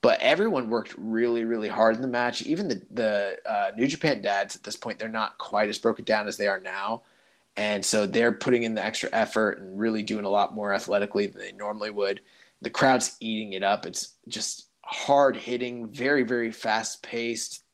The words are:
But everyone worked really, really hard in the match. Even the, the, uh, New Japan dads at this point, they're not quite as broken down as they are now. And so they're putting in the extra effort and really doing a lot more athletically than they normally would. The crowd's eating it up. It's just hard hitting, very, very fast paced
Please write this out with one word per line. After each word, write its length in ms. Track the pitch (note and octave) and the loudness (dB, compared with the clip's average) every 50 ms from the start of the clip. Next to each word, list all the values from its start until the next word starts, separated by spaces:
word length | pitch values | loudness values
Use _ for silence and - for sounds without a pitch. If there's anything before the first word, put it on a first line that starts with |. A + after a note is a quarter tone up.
But 200 | - B2 G#2+ - | 6 6 4 6
everyone 480 | - B2 D3 E3 G#3 A3+ G3 C3+ B2 A2 | 6 4 4 4 4 2 2 0 -2 0
worked 260 | A2+ A#2 G#2 - - | -2 -2 -2 -4 -12
really, 480 | - F#2 A2 A2+ A2+ A#2 A#2+ A#2+ A#2 A2+ | -10 -6 -2 0 2 2 2 2 0 0
really 240 | A2+ A#2 A2+ G#2+ G#2 | 0 -2 -2 -2 -4
hard 280 | - - A2 A2+ A2+ | 2 4 6 6 6
in 60 | A2 B2+ | 4 -2
the 60 | C3 | -2
match. 340 | A#2+ A#2+ A#2+ A#2+ A#2+ - - | 0 0 0 0 -2 -4 -4
Even 260 | - D#3 E3+ G#3 F3 | -2 -2 -2 0 -2
the, 140 | A#2+ F#2+ - - | -2 -4 -6 -10
the, 460 | - A2+ A#2 G#2+ G#2 G2+ G2+ G2 F#2 - - | -4 0 0 2 2 2 0 -2 -4 -6 -6
uh, 240 | - A2 G2+ G2+ G2 G2 | -2 -2 0 0 0 0
New 100 | A2 A#2 | 2 0
Japan 340 | C#3 - - - D#3 C#3 A2 G2+ | 0 0 2 2 0 0 2 0
dads 340 | G#2 G2+ G2+ G2+ G2+ - | 0 0 0 0 -2 -6
at 60 | - _ | -12 _
this 140 | - - | -12 -12
point, 220 | - - - - - | -8 -8 -8 -8 -6
they're 100 | A2 A2+ | -8 -6
not 300 | A2 A2+ G#2+ - - _ | -4 -4 -4 -4 -4 _
quite 300 | - - - G2+ G#2+ G#2 | -12 -4 0 0 0 0
as 100 | G2+ - | 0 0
broken 260 | - A2+ A2 - - | 2 2 2 2 0
down 240 | - A2 G#2+ G#2 G#2 | 2 2 2 2 -2
as 80 | F#2 | -4
they 120 | - G#2 G2+ | 0 0 0
are 120 | G2 F#2+ | 0 0
now. 420 | F#2+ F#2+ F#3 G2 G2 G#2 - - _ _ _ _ _ _ _ _ _ _ _ | -4 -8 -8 -6 -4 -4 -4 -6 _ _ _ _ _ _ _ _ _ _ _
And 280 | - G#2+ G#2+ G#2 G2+ F#2+ | -4 -2 0 0 0 0
so 220 | - - G#2+ G#2 | 0 2 2 2
they're 260 | G2 - A2+ A#2 A#2+ A2 | 2 4 4 4 4 2
putting 300 | - - - B2 A#2+ A#2 | 2 2 2 2 4 2
in 120 | A2+ A2 | 0 -2
the 100 | A2 G2+ | -2 -2
extra 260 | - - - - - - | -2 -4 -4 -6 -2 0
effort 480 | A2+ A2 - - A2 A2 G#2 - - | 0 0 2 2 2 2 2 0 -2
and 180 | G2 F#2+ F#2+ G2 | -8 -12 -6 -2
really 240 | G#2+ A2+ A2 G#2+ G#2 | 0 0 0 0 -2
doing 220 | G#2 A2+ G#2+ G2+ | -2 -4 -2 -2
a 60 | G2 | 0
lot 240 | G2 G#2 G2+ - - | 2 2 2 0 -2
more 180 | G#2+ G#2 G2+ G2 | -4 -2 -2 -2
athletically 540 | G2 - - G2+ G2+ G2+ G2+ - G2+ G#2 | -2 0 0 0 0 0 0 0 0 -2
than 140 | G2 - G2 | -2 -4 -10
they 120 | G2+ G2 F#2 | -14 -14 -12
normally 380 | G2 G#2 G#2 G#2+ G#2+ G#2 G#2+ | -8 -8 -8 -6 -6 -6 -6
would. 300 | G#2 G#2 G2+ G2 G2+ G2+ _ _ _ _ - _ _ _ - | -2 -2 0 0 -2 -4 _ _ _ _ -20 _ _ _ -10
The 80 | A#2+ | -8
crowd's 460 | - - - C3 C3 B2 A2+ - - - | -2 4 4 6 6 4 2 -2 -6 -6
eating 320 | - A2+ A2 G#2+ A2 G#2 F#2+ | -6 -4 -4 -4 -4 -6 -6
it 100 | F#2+ G2 | 0 2
up. 220 | G2 G#2 G#2+ - | 2 2 2 0
It's 300 | - - - - - _ _ _ | -6 -8 -8 -10 -10 _ _ _
just 420 | - - A2 - - - - - _ _ _ - | -10 -8 -6 -6 -6 -8 -10 -14 _ _ _ -12
hard 540 | - - - - - C#3+ C#3 C#3+ C3+ B2+ | -10 -8 -8 2 4 6 6 6 6 4
hitting, 520 | A#2 - - B2 A#2+ B2+ B2 B2 A#2+ A#2 A2 | 2 -4 -4 -4 -2 -2 -4 -6 -8 -10 -12
very, 340 | G2+ - A#2+ C3+ D3 C#3+ B2+ | -8 -4 0 2 4 4 2
very 280 | A2+ B2 A#2+ A#2 A2+ | 2 2 0 0 -2
fast 520 | A2 - - A#2 G#2+ A2+ A2 - - - - | -4 -4 -2 0 0 0 0 -4 -8 -10 -12
paced 640 | - - A#2 A#2 A#2 A#2 A2+ - - - - _ _ | -8 -6 -4 -4 -4 -4 -4 -6 -10 -10 -14 _ _